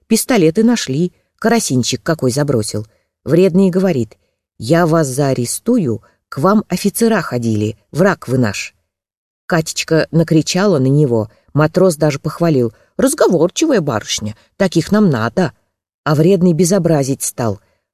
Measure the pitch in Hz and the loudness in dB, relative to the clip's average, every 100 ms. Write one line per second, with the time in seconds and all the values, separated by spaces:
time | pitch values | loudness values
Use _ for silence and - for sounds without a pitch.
0 | _ - - 247 160 165 226 233 - 135 | _ -2 2 2 2 2 2 0 -2 -4
1 | 180 - _ _ 226 233 - 127 117 127 | -4 -6 _ _ 0 0 0 -2 -2 -4
2 | - 160 131 123 147 127 104 107 107 _ | -4 -2 -2 -2 -2 -2 -2 -8 -10 _
3 | _ _ - 160 190 170 190 175 190 147 | _ _ 0 2 4 4 2 2 0 -2
4 | 113 _ _ _ _ _ 113 165 170 165 | -4 _ _ _ _ _ 0 2 2 2
5 | 143 127 143 131 120 - - 247 147 107 | 0 -2 -2 -2 -4 -6 -2 0 0 -4
6 | - _ _ - 170 214 - 180 208 - | -10 _ _ -2 2 2 0 -4 -4 0
7 | 226 220 - 123 117 107 104 110 _ 135 | 0 0 -2 -4 -2 -2 -4 -6 _ 0
8 | 196 156 - 131 117 95 - _ _ _ | 0 0 -2 0 0 -2 -12 _ _ _
9 | _ _ _ _ _ 170 160 - - 160 | _ _ _ _ _ -4 -2 -8 -2 0
10 | - 156 160 160 143 180 208 156 131 143 | 0 0 2 0 0 0 0 2 2 2
11 | 147 117 107 _ _ 143 156 185 185 151 | 2 0 -2 _ _ 0 0 2 2 2
12 | 156 139 156 - 170 139 117 - _ - | -2 -2 -8 -2 0 0 -2 -6 _ -2
13 | 262 302 415 170 170 - 320 240 139 110 | -2 2 0 2 0 0 0 0 0 -4
14 | - - 107 107 _ _ 190 170 - 208 | -6 -8 -8 -12 _ _ 0 0 0 2
15 | 208 123 117 - 160 - _ _ _ _ | 2 2 -2 -2 -4 -6 _ _ _ _
16 | - 151 160 196 180 156 170 196 165 156 | -4 2 2 4 2 2 2 2 2 0
17 | 131 135 - - 120 98 _ _ _ | 0 -4 -6 -4 -6 -6 _ _ _